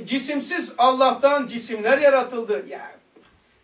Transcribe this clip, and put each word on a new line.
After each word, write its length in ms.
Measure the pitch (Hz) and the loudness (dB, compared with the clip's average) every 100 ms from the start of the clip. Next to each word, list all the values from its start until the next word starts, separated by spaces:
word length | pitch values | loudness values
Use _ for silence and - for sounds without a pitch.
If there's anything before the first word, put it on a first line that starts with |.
cisimsiz 720 | - 262 - 285 247 349 - - | -6 -4 -2 -4 -4 -6 -6 2
Allah'tan 680 | 262 262 254 240 277 285 247 | 2 4 2 4 2 2 -2
cisimler 520 | 233 233 214 214 269 | -8 -8 -4 0 4
yaratıldı." 720 | 285 269 247 247 208 202 123 | 4 4 0 -6 -4 -6 -6
Ya, 220 | - - - _ _ _ _ _ _ | -14 -16 -20 _ _ _ _ _ _